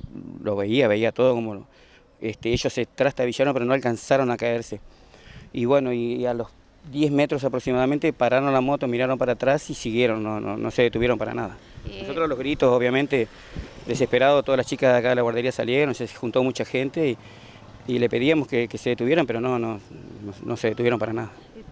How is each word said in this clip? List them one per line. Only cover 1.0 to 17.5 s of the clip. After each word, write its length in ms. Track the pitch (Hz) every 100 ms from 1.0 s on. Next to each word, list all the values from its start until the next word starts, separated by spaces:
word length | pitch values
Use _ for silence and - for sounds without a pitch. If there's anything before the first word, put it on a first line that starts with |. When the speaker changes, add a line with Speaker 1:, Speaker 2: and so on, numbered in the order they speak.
| 113
Speaker 1:
todo 200 | - 127
como, 320 | 120 113 101 113 _ - - _ _
este, 300 | 113 107 113
ellos 220 | 120 -
se 140 | - 117
trastabillaron, 680 | - 131 - 123 - 139
pero 120 | 131 120
no 80 |
alcanzaron 560 | 135 123 113 - 135 127
a 60 | 117
caerse. 460 | 117 117 117 104 - - - - - - -
Y 100 | -
bueno, 300 | 120 139 131
y, 220 | 120 120 123
y 100 | 123
a 80 |
los 160 | 120 110 - _ _ 151
diez 220 | 135 151
metros 320 | 143 147 147 131
aproximadamente 680 | 127 131 127 131 147 160
pararon 400 | - 120 123 139
la 80 | 135
moto, 300 | 127 139 131
miraron 280 | 120 127 127
para 140 | 127
atrás 380 | 117 123 147 -
y 40 |
siguieron, 480 | 147 120 113 123 110
no, 200 | 107 107
no, 160 | 104 107
no 120 | 113
se 120 | 107
detuvieron 360 | 120 117 120 113
para 160 | 110
nada. 240 | 120 107 - - - -
Speaker 2:
Eh. 120 | 196
Speaker 1:
Nosotros 260 | 196 - 165
los 100 | 131
gritos, 320 | 135 135 131 123
obviamente, 540 | 123 131 143 135 113 - - - - - -
desesperados, 560 | 120 127 123 135 143
todas 140 | 131 131
las 100 | 123
chicas 240 | 135 135
de 80 | 123
acá 100 | 120
de 60 | 123
la 60 |
guardería 320 | 117 117 123
salieron, 420 | - 120 131 147 113
se 140 | 117
juntó 340 | - 120 127
mucha 220 | 127 120 110
gente 420 | 127 135 165 151
y, 100 | 113 - - -